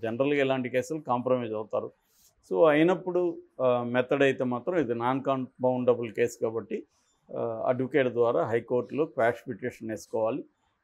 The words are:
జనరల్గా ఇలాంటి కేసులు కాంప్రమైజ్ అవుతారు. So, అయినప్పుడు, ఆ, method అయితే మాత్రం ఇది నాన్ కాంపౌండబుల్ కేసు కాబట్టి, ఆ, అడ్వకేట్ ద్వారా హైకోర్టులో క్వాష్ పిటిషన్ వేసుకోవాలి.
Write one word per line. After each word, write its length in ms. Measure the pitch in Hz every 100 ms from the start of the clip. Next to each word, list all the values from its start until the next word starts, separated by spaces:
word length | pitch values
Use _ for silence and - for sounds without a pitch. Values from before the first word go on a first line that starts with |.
జనరల్గా 380 | 110 117 139 143
ఇలాంటి 280 | 135 131 123
కేసులు 320 | 127 123 156
కాంప్రమైజ్ 520 | 143 123 127 127 117
అవుతారు. 380 | 107 107 107 123 - _ _ _ _ -
So, 120 | 185
అయినప్పుడు, 760 | 160 147 170 185 180 180 175 165 - -
ఆ, 200 | 127 120
method 400 | 120 123 123 139
అయితే 220 | 139 131
మాత్రం 340 | 127 120 120 180
ఇది 160 | 120
నాన్ 280 | 117 120 135
కాంపౌండబుల్ 920 | 139 135 123 - 127 127 123 117 120
కేసు 260 | 101 120 -
కాబట్టి, 400 | 113 113 101 208 - _ _ _ - 131
ఆ, 280 | 117 113 -
అడ్వకేట్ 420 | 127 127 151 127
ద్వారా 360 | 117 117 147
హైకోర్టులో 600 | 135 117 113 123 120 127
క్వాష్ 440 | 160 - 113 117 -
పిటిషన్ 420 | 101 123 - 110
వేసుకోవాలి. 540 | 107 - 113 110 143 - _ _ _